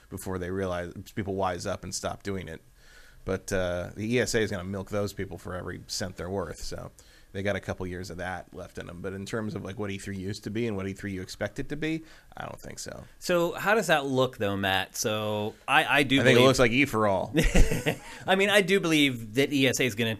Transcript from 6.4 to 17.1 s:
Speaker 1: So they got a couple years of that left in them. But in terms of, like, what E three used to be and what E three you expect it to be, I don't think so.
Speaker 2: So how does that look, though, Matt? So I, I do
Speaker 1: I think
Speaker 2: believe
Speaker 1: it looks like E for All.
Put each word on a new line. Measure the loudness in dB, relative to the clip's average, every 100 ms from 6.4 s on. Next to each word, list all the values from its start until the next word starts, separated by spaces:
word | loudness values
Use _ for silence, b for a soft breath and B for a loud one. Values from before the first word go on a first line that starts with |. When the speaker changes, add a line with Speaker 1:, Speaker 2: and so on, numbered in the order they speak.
| -6 -8
Speaker 1:
So | -10 -10 -12 -18 b b b
they | -4
got | -2 -2
a |
couple | -4 -6 -6
years | -8 -10
of | -8
that | -8 -8 -12
left | -16 -14 -12
in | -12
them. | -10
But | -8
in | -8
terms | -6 -6 -4
of, | -6
like, | -8 -8
what | -6
E | -6
three | -8 -8
used | -6 -8
to | -6
be | -4 -2
and | -2
what | -6
E |
three | -6 -8
you | -8
expect | -8 -6 -6 -6
it | -8
to | -6
be, | -4 -6 -8 B B -14
I |
don't | -12 -12
think | -14 -12
so. | -12 -14 -16 -8
Speaker 2:
So | 0 2 2
how | 0 0
does | 2 4
that | 2
look, | 2 2 2 0
though, | -2 0
Matt? | 2 2 0
So | -4 -2 -2 -2 -2 -4 -6 0
I, | 2 4 4
I |
do | 4 6
Speaker 1:
I |
think | 8
Speaker 2:
believe | 8
Speaker 1:
it | 8
looks | 6
like | 4
E | 4
for | 2 2
All. | 2